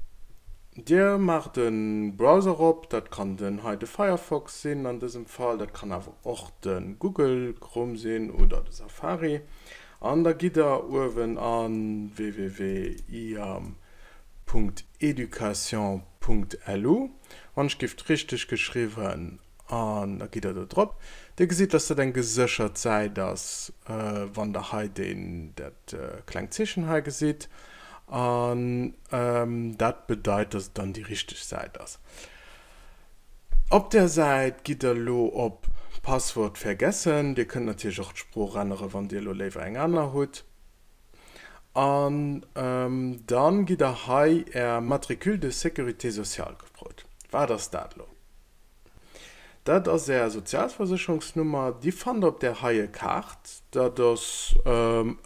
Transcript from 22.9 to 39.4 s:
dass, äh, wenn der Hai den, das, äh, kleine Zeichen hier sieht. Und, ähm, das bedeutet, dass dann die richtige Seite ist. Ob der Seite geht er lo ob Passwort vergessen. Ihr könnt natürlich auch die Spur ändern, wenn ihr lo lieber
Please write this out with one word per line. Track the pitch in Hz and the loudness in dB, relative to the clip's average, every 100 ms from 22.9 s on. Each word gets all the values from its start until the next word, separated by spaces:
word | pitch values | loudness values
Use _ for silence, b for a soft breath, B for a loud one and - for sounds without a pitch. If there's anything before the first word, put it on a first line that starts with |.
| 107 104 | 0 0
dass, | 101 92 95 - - - - - | -2 -4 -4 -8 -10 -12 -14 -10
äh, | 110 107 104 101 | -6 -4 -4 -6
wenn | 107 104 | -6 -4
der | 101 98 | -4 -6
Hai | 107 104 | -6 -6
den, | 98 95 95 90 85 80 - | -6 -6 -6 -8 -10 -10 -12
das, | 71 - - - | -14 -14 -14 -12
äh, | 65 85 - | -10 -12 -10
kleine | - 98 | -10 -8
Zeichen | - 214 190 160 | -4 -4 -2 0
hier | 156 151 | 0 0
sieht. | 139 151 147 - B B B B B - | -2 -2 -2 -8 B B B B B -10
Und, | 131 123 120 120 120 123 123 127 - - | -2 0 0 0 0 -2 -2 -4 -8 -6
ähm, | 127 120 120 117 120 117 110 | -2 0 0 0 -2 -4 0
das | 113 127 - | 0 0 -4
bedeutet, | 107 104 101 104 | -4 0 0 0
dass | 104 92 | -4 -6
dann | 107 98 | -8 -8
die | 101 | -8
richtige | 104 101 - - | -8 -8 -8 -10
Seite | - - - - | -10 -10 -10 -12
ist. | - - B B B B B B B B B B B - - - - - - | -16 -18 B B B B B B B B B B B -20 -20 -20 6 8 10
Ob | 196 190 | 8 8
der | 220 175 | 6 6
Seite | 160 147 135 131 127 | 6 4 4 2 -2
geht | - 131 | -6 0
er | 127 | 2
lo | 120 117 123 113 | 2 0 2 2
ob | - 117 - - B B B | 0 -2 0 2 B B B
Passwort | - 131 - 120 104 - | 0 0 0 -2 -2 -2
vergessen. | 107 98 139 208 170 147 143 127 | -4 0 2 2 2 2 2 0
Ihr | 113 | -2
könnt | 127 113 | -2 -4
natürlich | 101 107 92 | -4 -6 -6
auch | 95 | -8
die | - | -12
Spur | - 113 101 107 | -10 -4 -4 -2
ändern, | 101 98 98 | -4 -4 -6
wenn | 101 101 | -6 -6
ihr | 101 | -6
lo | 101 | -6
lieber | 98 | -6